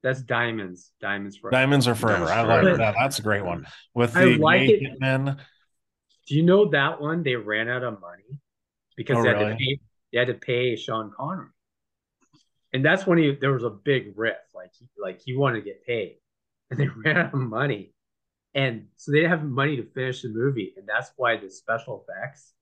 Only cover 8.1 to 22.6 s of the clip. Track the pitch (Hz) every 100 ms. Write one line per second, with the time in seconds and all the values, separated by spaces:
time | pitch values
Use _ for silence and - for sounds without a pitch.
8.1 | 98 110 139 _ _ _ _ _ - 113
9.1 | 120 117 104 104 113 110 139 _ _ _
10.1 | 117 127 120 - 123 127 110 - 113 107
11.1 | - 139 185 - _ _ _ _ _ _
12.1 | _ _ _ _ _ _ 131 147 190 196
13.1 | 170 151 139 135 131 117 101 - 131 101
14.1 | 98 113 - _ 92 90 _ 120 - 196
15.1 | - - 127 139 113 98 95 - 117 92
16.1 | - _ _ _ _ _ 127 135 110 110
17.1 | 156 156 139 123 110 143 104 90 _ _
18.1 | _ _ _ _ 139 135 110 - _ -
19.1 | 147 165 175 151 123 139 139 104 - 131
20.1 | 127 123 110 135 127 95 - 101 110 123
21.1 | - 123 110 98 - - 113 - 101 -
22.1 | 92 127 - _ _